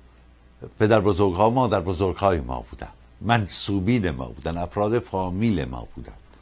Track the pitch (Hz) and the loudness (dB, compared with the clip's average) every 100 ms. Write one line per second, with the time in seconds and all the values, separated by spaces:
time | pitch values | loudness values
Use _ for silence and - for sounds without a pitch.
0 | - _ - _ _ _ - - 107 110 | -20 _ -20 _ _ _ -20 0 4 6
1 | 95 90 101 87 110 127 123 98 85 87 | 4 2 2 4 2 4 2 0 0 0
2 | 95 82 98 87 64 62 - - 57 - | 0 2 2 2 -2 -8 -10 -14 -16 -16
3 | - - 101 117 98 - - 101 92 123 | -20 -10 0 0 0 -4 -2 0 0 0
4 | 92 65 62 - 80 85 87 104 104 120 | 0 -4 -8 -8 -6 -6 -4 -2 0 0
5 | - 98 90 92 117 92 64 62 58 - | -2 -4 -4 0 0 0 -2 -8 -12 -16
6 | 58 - - - | -16 -18 -20 -20